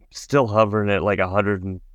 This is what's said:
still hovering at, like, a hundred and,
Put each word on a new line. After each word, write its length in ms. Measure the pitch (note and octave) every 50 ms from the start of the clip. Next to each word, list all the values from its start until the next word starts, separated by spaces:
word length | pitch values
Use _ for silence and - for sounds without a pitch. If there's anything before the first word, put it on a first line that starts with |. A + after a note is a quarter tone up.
| - _
still 340 | - - - - C#3 C#3+ C3
hovering 460 | G#2+ G#2 A2 A2 G#2 G#2 G#2+ G#2 G2+
at, 100 | G2+ F#2+
like, 160 | D#2 G#2 G2 F#2
a 100 | F#2+ F#2
hundred 360 | F#2 G#2 G2+ G2+ G#2 F#2 F#2
and, 180 | G2 F#2 F2+ - - -